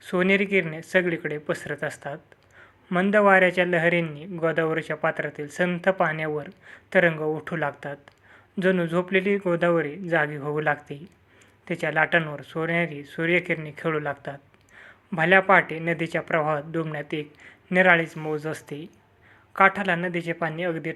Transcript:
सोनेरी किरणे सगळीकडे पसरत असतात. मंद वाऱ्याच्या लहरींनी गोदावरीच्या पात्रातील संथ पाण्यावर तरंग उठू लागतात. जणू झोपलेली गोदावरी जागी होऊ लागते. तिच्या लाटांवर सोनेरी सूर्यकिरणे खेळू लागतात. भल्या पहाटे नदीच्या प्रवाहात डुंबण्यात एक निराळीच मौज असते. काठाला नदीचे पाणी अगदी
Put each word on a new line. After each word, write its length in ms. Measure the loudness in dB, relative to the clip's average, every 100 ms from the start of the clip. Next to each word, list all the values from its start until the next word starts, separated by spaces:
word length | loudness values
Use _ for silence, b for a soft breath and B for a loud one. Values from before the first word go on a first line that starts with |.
| -6
सोनेरी 340 | 0 2 2
किरणे 380 | 2 0 0 -6
सगळीकडे 560 | -2 0 2 -2 -4 -6
पसरत 460 | -4 -6 -6 -6
असतात. 340 | -6 -8 -10 -12 -14 -20 b b b b _
मंद 260 | 0 2 4
वाऱ्याच्या 500 | 6 6 6 4 2
लहरींनी 580 | 2 2 2 -2 -6
गोदावरीच्या 720 | -12 -4 0 0 0 -2 -4 -2
पात्रातील 520 | -2 -2 -6 -8 -8
संथ 400 | -2 -2 0 0
पाण्यावर 560 | 2 0 0 -4 -4 -8 -14 B B _
तरंग 260 | 2 4 2
उठू 360 | -2 -4 -4 -4
लागतात. 400 | -4 -4 -10 -12 -16 b b b b -2
जणू 240 | 0 2 0
झोपलेली 500 | -2 0 0 2 0
गोदावरी 600 | 0 2 2 2 0 -6
जागी 400 | -2 0 0 -4
होऊ 240 | -6 -2
लागते. 460 | 0 -2 -6 -16 -16 _ b b b b -10
तिच्या 240 | -4 -2
लाटांवर 500 | 2 2 2 0 -6
सोनेरी 640 | -10 -6 -2 0 -2 -6
सूर्यकिरणे 680 | -12 -4 0 0 0 -4 -6 -6
खेळू 220 | -4 -2
लागतात. 380 | -2 -6 -10 -14 _ _ B B B B _
भल्या 280 | -2 4 6
पहाटे 380 | 8 6 4 -2
नदीच्या 440 | -4 -2 -2 -4
प्रवाहात 400 | -2 0 0 -2 -4
डुंबण्यात 420 | -6 -6 -8 -8
एक 180 | -8 -8 B B B _
निराळीच 460 | 4 6 4 2 -6
मौज 300 | -6 -6 -6
असते. 400 | -10 -10 -14 -14 -20 _ _ b b b 4
काठाला 380 | 4 4 -2
नदीचे 380 | -2 -2 -4 -4
पाणी 300 | -4 -4 -4
अगदी 300 | -4 -4 -6